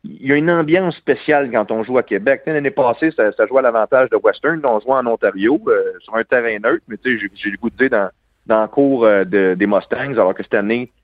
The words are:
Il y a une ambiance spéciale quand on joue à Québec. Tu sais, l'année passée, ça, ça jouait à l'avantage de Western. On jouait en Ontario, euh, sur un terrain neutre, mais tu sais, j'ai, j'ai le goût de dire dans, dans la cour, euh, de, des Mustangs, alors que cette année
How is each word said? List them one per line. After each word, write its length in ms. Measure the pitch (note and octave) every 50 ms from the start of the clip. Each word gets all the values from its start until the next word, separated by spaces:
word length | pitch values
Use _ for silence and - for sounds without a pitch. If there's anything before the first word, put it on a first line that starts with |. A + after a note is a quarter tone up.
| -
Il 220 | - - - -
y 60 | C3
a 40 | C#3+
une 140 | D3 D#3 E3+
ambiance 440 | E3+ E3+ D#3+ D3 E3 F#3 F#3+ E3+ -
spéciale 540 | - _ - C3 - - - D3+ C#3+ C#3+ B2
quand 200 | A2+ A2+ G#2 -
on 100 | A2+ A2+
joue 140 | A2 A#2+ B2+ B2+
à 40 |
Québec. 400 | A2+ - G#2 G2 G#2 C3+ C3+ B2+ -
Tu 60 | D#3
sais, 40 | D#3
l'année 160 | D3 C#3+ C3
passée, 400 | - - C3 B2 A#2 - D#3+ D#3+
ça, 220 | - - A2 G#2
ça 140 | G2 - A2
jouait 140 | G2+ B2+ C3+
à 20 |
l'avantage 480 | C3 A#2+ A2+ A2+ G#2+ - C3+ B2+ C3 B2
de 60 | A2+
Western. 440 | G#2 - G#2+ G2 - - D3 E3 D#3+ C#3+
On 140 | C3 A2+ G#2
jouait 120 | - B2+ C3+
en 120 | C3 B2
Ontario, 520 | A#2+ A2+ - - G2+ G2 G2 G2+ A2+ C#3+ G3 A3
euh, 280 | C#3 A2+ G2 F#2+ F#2+ F#2 F2+
sur 140 | - - G#2+
un 100 | A2+ A2+
terrain 340 | _ C3+ B2 A#2 A#2 A2 G#2
neutre, 220 | G#2 A#2+ D#3+ E3+ _ -
mais 100 | A2 -
tu 160 | _ C3 B2
sais, 40 | A2
j'ai, 120 | G2+ G2 -
j'ai 160 | - - G#2+
le 60 | G2
goût 140 | - - A2+
de 60 | -
dire 140 | - B2+ C3
dans, 200 | A#2+ G#2+ G2 F#2 _ _ _ _ _ _ _
dans 140 | - A2+ A2
la 80 | A2 G#2+
cour, 360 | - C#3+ C#3 C#3 C#3 B2 A#2
euh, 180 | G#2+ G#2 G2 F#2+
de, 300 | F#2 G2 G2+ F#2+ F#2 F#2 F#2+
des 80 | G2+
Mustangs, 460 | G2+ G#2 F#2 - _ A#2 A#2+ C3+ C#3
alors 220 | C3 A2+ G2 F#2 F#2+
que 80 | -
cette 120 | G2 _ -
année 380 | G#2+ G2+ G#2 A2+ A#2+ B2 - _ _